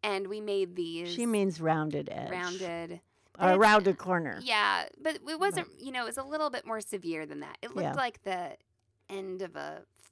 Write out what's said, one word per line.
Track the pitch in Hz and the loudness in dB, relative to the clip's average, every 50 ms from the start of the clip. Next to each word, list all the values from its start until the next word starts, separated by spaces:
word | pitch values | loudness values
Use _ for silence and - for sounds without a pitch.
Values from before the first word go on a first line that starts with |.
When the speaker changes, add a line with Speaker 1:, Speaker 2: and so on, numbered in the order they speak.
Speaker 1:
And | - 214 196 196 196 185 | -2 -2 -2 -2 -2 -4
we | 208 214 | -6 -6
made | 214 214 202 196 190 175 175 | -4 0 0 0 0 0 -2
these | 180 170 165 165 165 175 170 | -4 -4 -4 -4 -6 -6 -6
Speaker 2:
She | 175 202 240 | -4 -2 0
means | 240 220 208 196 196 160 160 | 2 4 4 4 2 2 0
rounded | 160 160 160 156 156 156 147 143 - - | 2 2 2 2 2 0 -2 -4 -4 -4
edge. | - - - - | -6 -8 -6 -6
Speaker 1:
rounded. | 180 180 180 175 180 190 185 170 170 170 170 170 | -6 -6 -4 -6 -6 -6 -6 -6 -6 -6 -8 -10
Speaker 2:
Or | 175 | -12
a | 175 _ _ _ _ _ _ _ - | -16 _ _ _ _ _ _ _ 2
Speaker 1:
But | 180 185 | 6 6
it's | 185 196 | 8 10
Speaker 2:
rounded | 220 214 214 214 185 196 175 - | 10 10 10 8 8 6 2 2
corner. | - 180 180 170 160 127 - - | 0 0 0 2 2 -2 -4 -6
Speaker 1:
Yeah, | - 254 220 214 208 196 196 - - - - - | -2 0 2 2 4 4 2 2 0 -4 -10 -4
but | 285 311 302 - - 294 | -2 -2 -2 -2 -6 -8
it | 320 311 | -2 0
wasn't, | 370 403 370 370 349 - | 0 0 0 0 -4 -6
Speaker 2:
Right. | - - | -12 -14
Speaker 1:
you | - 269 | -12 -8
know, | 254 247 | -6 -4
it | 233 | -6
was | 220 233 | -4 -6
a | 269 269 | -8 -8
little | 277 302 311 302 294 | -6 -2 -2 -2 -2
bit | 247 - - | -2 -6 -6
more | - 220 220 | -6 -6 -6
severe | 202 - 214 190 175 165 165 156 156 | -6 -6 -8 -6 -4 -4 -4 -4 -6
than | 151 147 147 | -8 -8 -10
that. | 143 143 - - | -10 -12 -12 -12
It | - 233 - | -12 -8 -4
looked | 196 165 143 | -2 -2 -2
Speaker 2:
Yeah. | 135 | 0
Speaker 1:
like | 277 254 240 - - | 0 -2 -2 -4 -8
the | - 196 185 180 175 143 - - _ _ _ _ _ _ _ _ _ - | -6 -6 -4 -4 -6 -8 -10 -14 _ _ _ _ _ _ _ _ _ -12
end | 196 196 190 190 185 185 | -10 -8 -8 -8 -8 -8
of | 190 170 156 | -8 -8 -8
a | 147 147 147 156 - - _ _ _ - - | -10 -10 -10 -10 -12 -16 _ _ _ -20 -14